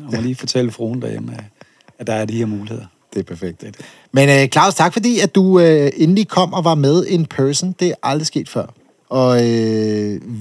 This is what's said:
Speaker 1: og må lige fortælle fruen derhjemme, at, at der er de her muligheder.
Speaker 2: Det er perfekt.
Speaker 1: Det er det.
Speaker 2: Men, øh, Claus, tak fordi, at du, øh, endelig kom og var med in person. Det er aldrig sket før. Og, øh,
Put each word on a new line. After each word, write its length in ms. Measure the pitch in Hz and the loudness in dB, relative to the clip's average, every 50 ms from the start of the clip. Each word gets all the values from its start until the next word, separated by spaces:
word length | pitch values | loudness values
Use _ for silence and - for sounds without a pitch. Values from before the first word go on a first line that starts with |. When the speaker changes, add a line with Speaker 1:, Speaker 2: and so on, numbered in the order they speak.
| 151 | -10
Speaker 1:
og 80 | 135 110 | -8 -6
må 60 | 110 | -4
lige 140 | 117 127 127 | -4 -4 -6
fortælle 360 | - - - - 127 123 120 | -6 -6 -4 -2 -2 -2 -2
fruen 300 | 113 - 117 113 123 127 | -4 -6 -6 -6 -6 -6
derhjemme, 320 | 120 113 110 110 113 117 117 | -8 -8 -8 -10 -10 -12 -12
at, 100 | 113 107 104 _ - - _ _ _ _ _ _ - | -14 -16 -18 _ -20 -20 _ _ _ _ _ _ -12
at 80 | 117 | -8
der 60 | 113 110 | -6 -4
er 100 | 110 107 | -4 -4
de 80 | 104 110 | -4 -4
her 100 | 113 117 | -2 -2
muligheder. 400 | 107 104 101 104 110 113 113 107 92 _ _ _ _ - | -2 -4 -6 -8 -10 -12 -12 -14 -16 _ _ _ _ -6
Speaker 2:
Det 60 | 98 | -6
er 40 | 90 | -6
perfekt. 360 | - 87 82 95 87 82 - | -6 -8 -10 -10 -10 -10 -12
Speaker 1:
Det 60 | - 107 | -16 -16
er 20 | |
det. 120 | - - - - - - _ _ | -16 -18 -20 -20 -20 -20 _ _
Speaker 2:
Men, 160 | - 135 139 143 | 2 4 4 6
øh, 200 | 139 139 135 123 | 6 4 4 4
Claus, 260 | - 151 165 - - | 4 4 2 4 4
tak 180 | - 160 175 | 2 2 0
fordi, 260 | - 233 208 240 240 170 | 0 0 0 0 2 2
at 160 | 202 - - | 0 2 2
du, 260 | 196 185 190 185 180 | 2 4 6 6 6
øh, 320 | 170 165 160 151 143 139 - | 6 6 6 4 2 2 2
endelig 320 | - 160 160 190 214 202 - | 2 2 4 4 2 0 0
kom 240 | - 185 185 175 | 0 0 0 0
og 120 | 185 185 156 | 0 0 0
var 100 | 170 160 | 2 2
med 320 | 151 139 139 151 180 - | 2 4 4 2 2 2
in 200 | - 190 165 156 | 0 0 -2 -2
person. 480 | - - - 135 139 143 - 180 185 180 - | -2 -2 -2 -2 0 -2 -2 -4 -6 -4 -2
Det 80 | 185 175 | -2 -2
er 60 | - - | -2 -4
aldrig 240 | - 123 139 156 156 | -4 -4 -4 -4 -4
sket 220 | - - - - - | -4 -6 -6 -6 -6
før. 180 | - 113 98 - - _ _ _ _ _ _ - | -6 -8 -8 -8 -12 _ _ _ _ _ _ -6
Og, 400 | 123 131 127 127 123 120 120 117 | -2 0 2 2 4 4 2 2
øh, 720 | 117 113 113 110 110 110 110 107 107 107 104 104 101 - - 110 117 107 | 2 0 0 0 0 0 0 -2 -2 -2 -2 -4 -6 -8 -10 -12 -12 -8